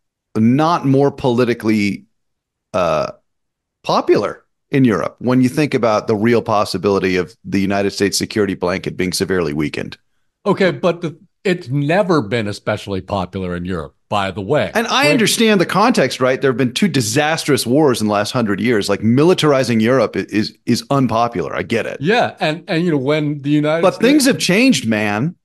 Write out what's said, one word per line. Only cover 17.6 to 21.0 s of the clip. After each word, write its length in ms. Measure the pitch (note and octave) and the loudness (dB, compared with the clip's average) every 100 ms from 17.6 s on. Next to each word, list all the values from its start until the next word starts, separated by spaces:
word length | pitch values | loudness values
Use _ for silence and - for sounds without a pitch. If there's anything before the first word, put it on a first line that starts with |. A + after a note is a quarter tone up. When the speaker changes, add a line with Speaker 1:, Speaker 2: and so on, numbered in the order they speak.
| A2+ | 2
Speaker 1:
wars 360 | C3+ D3+ A#2 | 2 2 2
in 60 | G#2+ | 0
the 60 | |
last 180 | G#2 G#2 | 0 0
hundred 280 | C3 A2 F#2+ | -2 -2 0
years. 300 | A2 A2 G2 | 0 0 0
Like, 100 | G2+ | 0
militarizing 800 | A2 B2+ E3 F3+ D#3 C3+ A#2 A2+ | 2 4 4 4 2 2 2 2
Europe 360 | A2 C3 G#2 G2 | 2 2 2 -2
i-, 80 | F#2+ | -2
is, 280 | G#2 G#2 - - | -2 -4 -6 -2
is 180 | A#2 - | -2 0
unpopular. 640 | C#3 | 0